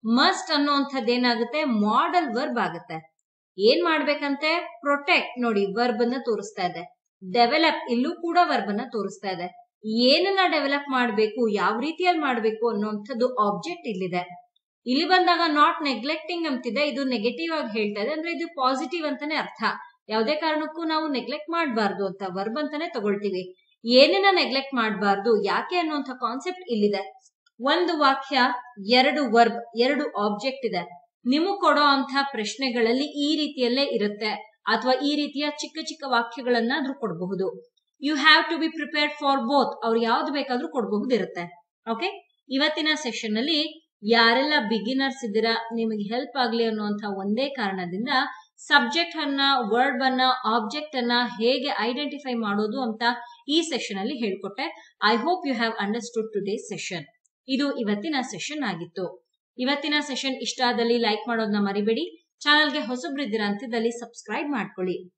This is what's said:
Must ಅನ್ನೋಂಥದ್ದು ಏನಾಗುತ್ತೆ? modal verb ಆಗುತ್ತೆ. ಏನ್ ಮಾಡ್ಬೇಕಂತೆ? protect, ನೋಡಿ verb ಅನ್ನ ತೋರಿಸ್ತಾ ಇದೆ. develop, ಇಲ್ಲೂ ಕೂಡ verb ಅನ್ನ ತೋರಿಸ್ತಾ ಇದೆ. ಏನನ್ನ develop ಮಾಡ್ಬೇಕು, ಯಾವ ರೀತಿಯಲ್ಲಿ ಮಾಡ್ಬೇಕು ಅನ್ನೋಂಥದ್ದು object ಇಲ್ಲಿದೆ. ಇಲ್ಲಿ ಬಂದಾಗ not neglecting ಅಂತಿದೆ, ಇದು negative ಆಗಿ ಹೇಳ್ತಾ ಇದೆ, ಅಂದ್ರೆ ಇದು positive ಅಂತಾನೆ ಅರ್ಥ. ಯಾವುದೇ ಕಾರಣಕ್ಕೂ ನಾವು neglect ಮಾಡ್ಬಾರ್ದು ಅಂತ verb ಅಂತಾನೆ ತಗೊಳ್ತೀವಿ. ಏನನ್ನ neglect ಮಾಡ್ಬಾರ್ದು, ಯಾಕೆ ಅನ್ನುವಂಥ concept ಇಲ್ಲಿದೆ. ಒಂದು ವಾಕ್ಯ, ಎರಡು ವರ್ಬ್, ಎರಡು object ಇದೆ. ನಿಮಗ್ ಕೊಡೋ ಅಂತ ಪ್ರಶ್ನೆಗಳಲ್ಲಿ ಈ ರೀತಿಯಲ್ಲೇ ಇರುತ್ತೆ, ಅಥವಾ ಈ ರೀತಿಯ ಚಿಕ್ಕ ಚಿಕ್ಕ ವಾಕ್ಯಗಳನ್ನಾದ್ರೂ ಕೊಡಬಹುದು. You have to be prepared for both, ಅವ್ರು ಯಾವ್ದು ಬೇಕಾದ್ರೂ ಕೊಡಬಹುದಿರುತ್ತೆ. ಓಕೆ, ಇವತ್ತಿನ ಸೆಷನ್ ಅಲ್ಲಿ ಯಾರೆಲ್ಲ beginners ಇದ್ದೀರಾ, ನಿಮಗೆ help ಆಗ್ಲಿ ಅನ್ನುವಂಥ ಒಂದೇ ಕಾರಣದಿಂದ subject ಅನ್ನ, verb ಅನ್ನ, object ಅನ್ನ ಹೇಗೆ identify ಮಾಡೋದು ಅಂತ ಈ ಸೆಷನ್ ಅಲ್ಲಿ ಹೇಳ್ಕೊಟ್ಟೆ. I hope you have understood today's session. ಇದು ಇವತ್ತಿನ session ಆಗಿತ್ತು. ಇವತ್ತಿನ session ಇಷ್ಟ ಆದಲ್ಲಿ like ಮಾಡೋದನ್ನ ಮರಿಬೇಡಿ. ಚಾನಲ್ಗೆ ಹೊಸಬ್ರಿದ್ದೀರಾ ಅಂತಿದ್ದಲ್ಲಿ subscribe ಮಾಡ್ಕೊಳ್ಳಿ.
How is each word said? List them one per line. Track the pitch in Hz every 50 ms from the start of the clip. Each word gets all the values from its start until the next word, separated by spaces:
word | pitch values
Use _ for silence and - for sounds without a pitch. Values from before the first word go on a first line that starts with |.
| - 220 233
Must | 254 302 359 370 - - - 320
ಅನ್ನೋಂಥದ್ದು | 285 285 294 285 277 269 269 262 269 226 226
ಏನಾಗುತ್ತೆ? | 240 247 247 247 240 220 233 226 - 302 311
modal | 285 233 208 208 208 220 254 320 339 302 359 330 269 208
verb | 233 285 - 247 233
ಆಗುತ್ತೆ. | 196 170 165 170 - - 165 160 - - _ _ _ _ _ _ _ _ _
ಏನ್ | 185 196 220 285 330 349
ಮಾಡ್ಬೇಕಂತೆ? | 339 320 302 277 294 285 294 294 277 277 269 311 311 320 349 349 - - -
protect, | - 285 285 285 285 370 349 285 233 - - 247
ನೋಡಿ | 247 233 220 202 202
verb | 196 185 220 240 247 226 214
ಅನ್ನ | 240 233 254 269 240
ತೋರಿಸ್ತಾ | 240 147 - - - - - 185
ಇದೆ. | 175 170 170 175 - _ _ _ _ _ _ 190 185 180
develop, | 240 233 240 285 311 330 311 311 302 - -
ಇಲ್ಲೂ | 240 240 254 320 339 -
ಕೂಡ | - 339 339 349 349
verb | 302 285 233 202
ಅನ್ನ | 202 202 208 254 247
ತೋರಿಸ್ತಾ | - 220 196 202 - - - 196
ಇದೆ. | 185 175 175 180 - - - _ _ _ -
ಏನನ್ನ | 220 220 233 247 254 285 330 359 392 392 381 370 349
develop | 330 302 294 277 285 285 285 277
ಮಾಡ್ಬೇಕು, | 269 254 247 233 208 202 214 214 - 254 240
ಯಾವ | 220 202 202 185 196 214 226
ರೀತಿಯಲ್ಲಿ | 254 302 320 - 359 359 349 320
ಮಾಡ್ಬೇಕು | 302 269 247 233 214 220 214 220 233 233
ಅನ್ನೋಂಥದ್ದು | 220 208 208 214 214 208 208 - 269 226 247 254 247
object | - 208 202 202 175 - 311 349 349 -
ಇಲ್ಲಿದೆ. | 269 208 180 190 180 170 180 180 180 - - - _ _ _ _ _ _ _ _
ಇಲ್ಲಿ | 240 254 285 339
ಬಂದಾಗ | 349 370 370 359 349 349 330 339 330
not | 294 302 294 330 349 339 320 285 254
neglecting | 214 220 285 320 311 - - 349 339 330
ಅಂತಿದೆ, | 311 269 247 254 247 208 277 294
ಇದು | 302 233 254 277
negative | 262 247 233 202 240 247 - 330 330 320 302
ಆಗಿ | 277 233 202 226
ಹೇಳ್ತಾ | 214 208 208 202
ಇದೆ, | 208 254
ಅಂದ್ರೆ | 311 311 311 339
ಇದು | 339 - 330
positive | 330 - 277 254 254 269 254 320 - 359 339 311
ಅಂತಾನೆ | 294 277 - 285 302 311
ಅರ್ಥ. | 277 214 - - - 226 202 - - - - _ _ _ -
ಯಾವುದೇ | 214 220 226 226 302
ಕಾರಣಕ್ಕೂ | 302 339 320 311 311 311 302 - 330 339
ನಾವು | 320 320 311 320
neglect | 311 277 240 196 214 277 302 605 330
ಮಾಡ್ಬಾರ್ದು | 330 339 330 285 233 226 214 196 185 180 202
ಅಂತ | 190 185 - 202 185 180
verb | 190 196 220 226
ಅಂತಾನೆ | 302 302 294 302 294 330 339
ತಗೊಳ್ತೀವಿ. | 339 247 202 208 196 202 208 202 185 180 180 180 - _ _ _ _ _ -
ಏನನ್ನ | 226 247 254 277 302 359 392 392 392
neglect | 381 349 285 220 247 269 269 - 277
ಮಾಡ್ಬಾರ್ದು, | 247 220 214 202 180 208 202 196 196 196 240 226 202 190
ಯಾಕೆ | 196 180 208 - - 359
ಅನ್ನುವಂಥ | 359 339 311 311 285 262 262
concept | 254 254 254 226 240 269 - 359 359 370 370 359
ಇಲ್ಲಿದೆ. | 240 214 208 208 202 190 202 - - - _ - _ _ _ _ _ _
ಒಂದು | 226 269 302 349 359 339 339 302
ವಾಕ್ಯ, | 294 269 269 269 - - 285 262 247 269 247 - - - - 208 196 202
ಎರಡು | 240 254 254 285 294 302 285 233 208
ವರ್ಬ್, | 233 233 226 - - - - -
ಎರಡು | 226 240 262 294 294 302
object | 262 - 208 208 214 208 208 240 269 262 269 -
ಇದೆ. | 220 180 175 175 - - - _ _ _ _ _
ನಿಮಗ್ | 240 262 302 330 392 403 392
ಕೊಡೋ | 359 311 285 285
ಅಂತ | 294 294 277 269 262 262 262 277 269 269
ಪ್ರಶ್ನೆಗಳಲ್ಲಿ | - 220 208 208 - - 269 254 226 240 226 226 240 262 294
ಈ | 294 - 294 285 294 320
ರೀತಿಯಲ್ಲೇ | 302 302 - 294 - 247 233 247 269 277
ಇರುತ್ತೆ, | 277 240 220 208 208 208 - 226 214 202 - - - _ _ _
ಅಥವಾ | 208 220 226 240 254 254
ಈ | 262 285 285 294
ರೀತಿಯ | 294 294 - - 269 294 294 294 -
ಚಿಕ್ಕ | - - _ 311 -
ಚಿಕ್ಕ | - - - 277
ವಾಕ್ಯಗಳನ್ನಾದ್ರೂ | 269 254 233 233 233 - 285 247 247 247 233 226 233 269 311 277 269 269
ಕೊಡಬಹುದು. | - 240 - 170 165 180 180 196 180 190 175 - - - _ _ _ _ _ _ _ -
You | 285 311
have | 277 277 311 302 320 330 - 339
to | 277
be | 320
prepared | 320 320 320 294 - - 294 294 294
for | 294 - 302 277 277 269
both, | 226 233 285 277 240 - - - -
ಅವ್ರು | 226 226 233
ಯಾವ್ದು | 226 226 233 311 311 302 285
ಬೇಕಾದ್ರೂ | 285 262 - 247 247 302
ಕೊಡಬಹುದಿರುತ್ತೆ. | - - 269 214 185 208 208 - 254 254 208 185 - - 175 175 180 - - _ _ _ _ _ 226
ಓಕೆ, | 226 226 330 381 427 - _ _ _ _ _ _
ಇವತ್ತಿನ | 254 269 294 311 302 - 311 311 302
ಸೆಷನ್ | 294 - 247 220 - - 220 214
ಅಲ್ಲಿ | 220 247 302 330 294 311 311 311 - _ _ _ _ 208
ಯಾರೆಲ್ಲ | 208 233 233 226 226 233 254 277 302 302 294 226 202
beginners | 226 220 185 226 262 262 269 269 254 254 254
ಇದ್ದೀರಾ, | 226 202 220 214 226 226 - - - 233
ನಿಮಗೆ | 226 226 220 220 214 202 196 233
help | 247 285 - -
ಆಗ್ಲಿ | 277 247 233 226 233 226
ಅನ್ನುವಂಥ | 226 220 214 208 208 208 208 214 208 196
ಒಂದೇ | 190 190 202 208 233 269 285
ಕಾರಣದಿಂದ | 277 262 226 196 190 185 180 175 175 190 233 285 285 254 285 269 - - - _ _
subject | _ - - 302 285 240 226 - 339 339 339 330
ಅನ್ನ, | 320 302 285 277 277 277 277 277
verb | 254 240 202 214 240 262 277 269 240 269
ಅನ್ನ, | 262 254 254 254 254 254 - -
object | 214 226 240 214 208 302 302 302 - -
ಅನ್ನ | 262 240 240 240 240 247
ಹೇಗೆ | 226 165 180 220 240 262 285 247 285 - -
identify | 220 233 247 254 294 277 294 269 - 269 247
ಮಾಡೋದು | 233 220 202 202 202 214 214 233 269
ಅಂತ | 254 226 214 220 240 233 247 - - - - - _
ಈ | - 294 330
ಸೆಷನ್ | 330 330 302 220 - - 202 196
ಅಲ್ಲಿ | 190 240 302
ಹೇಳ್ಕೊಟ್ಟೆ. | 240 240 208 190 196 190 196 196 - 285 339 - - - - _ _ 196 214
I | 233
hope | 233 233 320 359 - - 285
you | 254
have | 220 233 226 220
understood | - 202 196 214 240 214 - - 226 214 214 -
today's | 202 190 196 202 247 - - 202
session. | 165 - - 185 165 143 - _ _ _ _ _ _ _
ಇದು | - 269 247 285 277 240
ಇವತ್ತಿನ | 233 226 202 208 202 208 330 302 269
session | 247 247 214 170 - - 294 302 277
ಆಗಿತ್ತು. | 214 196 165 175 175 _ - 185 165 - - _ _ _ _ _ _ _
ಇವತ್ತಿನ | - 254 262 285 285 294 302 294 294
session | 285 294 262 - - 269 262
ಇಷ್ಟ | - 240 - - - 254
ಆದಲ್ಲಿ | 240 233 214 233 233 233
like | 240 226 214 214 214 -
ಮಾಡೋದನ್ನ | 240 233 226 220 208 208 208
ಮರಿಬೇಡಿ. | 202 196 196 208 208 214 226 247 330 359 - - _ _ _ _
ಚಾನಲ್ಗೆ | - 294 294 302 311 294 262 302
ಹೊಸಬ್ರಿದ್ದೀರಾ | 247 208 254 247 - 339 269 285 285 214 208 220 208
ಅಂತಿದ್ದಲ್ಲಿ | 202 202 202 277 240 233 233 226 233
subscribe | 233 - 240 226 _ - - - 214 269 320 294
ಮಾಡ್ಕೊಳ್ಳಿ. | 285 226 190 - - - 185 185 175 - - - _